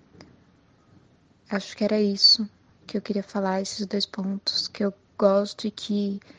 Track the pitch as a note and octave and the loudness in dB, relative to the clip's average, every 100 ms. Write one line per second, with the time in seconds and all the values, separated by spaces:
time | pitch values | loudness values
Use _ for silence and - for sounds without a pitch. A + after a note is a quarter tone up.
0 | _ - - - _ _ _ _ _ - | _ -20 -20 -20 _ _ _ _ _ -20
1 | _ _ _ _ - G3+ - - G#3 G#3+ | _ _ _ _ -6 -4 -4 -2 0 2
2 | G#3 G3 - - G#3 - _ _ - G3+ | 0 4 6 6 2 -10 _ _ -8 -6
3 | - G3+ G3 G#3 F#3+ F#3+ G3 - G3 G3+ | -4 -4 -4 -2 0 0 -2 -6 -4 -4
4 | - - F#3+ G3 - - - - G3+ - | -4 -6 -6 -4 -4 -4 -4 -2 -4 -4
5 | _ - G3+ G3 G3+ - G#3+ - - G3+ | _ 2 4 4 0 -4 -8 -6 -4 -2
6 | G3+ G3 - | -2 -4 -10